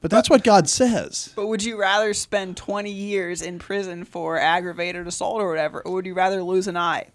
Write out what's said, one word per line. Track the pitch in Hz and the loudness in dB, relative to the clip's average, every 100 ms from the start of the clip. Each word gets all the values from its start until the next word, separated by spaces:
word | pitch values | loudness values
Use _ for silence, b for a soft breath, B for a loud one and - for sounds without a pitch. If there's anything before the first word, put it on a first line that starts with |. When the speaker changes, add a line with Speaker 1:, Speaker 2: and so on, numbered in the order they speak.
Speaker 1:
But | 170 | 4
that's | 320 320 | 4 8
what | 285 | 6
God | 226 202 165 | 8 6 6
says. | - 254 214 78 - - | 2 2 2 -2 -8 -10
Speaker 2:
But | - 208 | -6 -4
would | 220 | -2
you | 214 220 | -4 -2
rather | 196 202 214 | 0 2 2
spend | 208 - 208 190 175 | -2 -2 -4 -4 -10
twenty | - 202 208 | -6 -6 -6
years | 196 202 202 175 175 | -8 -4 -4 -4 -6
in | 170 175 | -8 -10
prison | - 196 190 175 | -6 -6 -6 -8
for | 180 175 160 165 | -12 -8 -4 0
aggravated | 156 175 180 170 175 175 175 | 2 2 -2 -6 -6 -6 -8
assault | 175 185 220 | -6 -4 -2
or | 196 | -2
whatever, | 160 151 156 | 0 -2 -4
or | - | -6
would | 185 | -6
you | 185 | -4
rather | 185 185 190 | 0 0 0
lose | 180 185 190 | 0 0 0
an | 175 | -2
eye? | 175 147 87 | -2 -2 -6